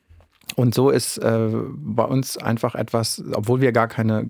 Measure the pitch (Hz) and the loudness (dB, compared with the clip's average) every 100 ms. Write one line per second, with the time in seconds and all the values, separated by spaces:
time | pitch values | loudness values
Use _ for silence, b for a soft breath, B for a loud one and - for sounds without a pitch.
0 | _ - _ _ - - 123 113 135 131 | _ -20 _ _ -10 0 2 4 4 4
1 | - 113 120 113 110 113 110 156 147 113 | 0 -2 0 2 0 -2 -4 -8 -4 -2
2 | 113 135 131 - - 117 123 123 113 117 | 0 0 -2 -4 -2 0 -2 -4 -2 -2
3 | 113 - - 120 110 127 131 117 113 - | -2 -6 -6 -4 0 2 4 4 2 0
4 | 110 107 120 | 0 0 -4